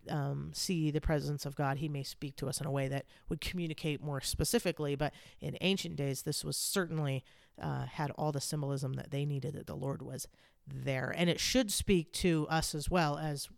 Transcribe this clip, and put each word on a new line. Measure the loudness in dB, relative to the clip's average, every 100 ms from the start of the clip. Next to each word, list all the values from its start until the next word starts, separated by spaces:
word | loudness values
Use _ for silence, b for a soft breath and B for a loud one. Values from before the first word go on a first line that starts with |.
| -4
um, | 0 0 -2 -4
see | -4 0 2 2
the | 2
presence | 2 2 0 -2 -4
of |
God. | -2 0 0
He | -2
may | -4
speak | -6 -8 -8 -4
to | -4
us | -2
in | 0
a |
way | 0 0
that | -2 b b -6
would | -4
communicate | -2 -2 -2 -2 -2 -2
more | -2 -2
specifically, | -2 0 2 4 2 0 0 0
but | 0 B B B
in | -8 0
ancient | 2 2 0
days, | -2 -2 -2
this | -2 -2
was | -2 -2
certainly, | 0 0 2 0 0 -2 b b b -6
uh, | -4 -2 -2
had | -2 -2
all | 0 -2
the | 0
symbolism | -2 -2 0 -2 -2
that | -4 -4
they | -2
needed, | 0 -2 -4
that | -6 -6
the | -4
Lord | -4 -4
was | -6 -10 -10 b b b -12
there. | -6 -2 0 0 2
And | 2
it | 4
should | 4 4 4
speak | 2 4 4 4
to | 2 4 4 4
us | 2 2
as | -2 2
well | 4 4 2
as | -2 -4 -6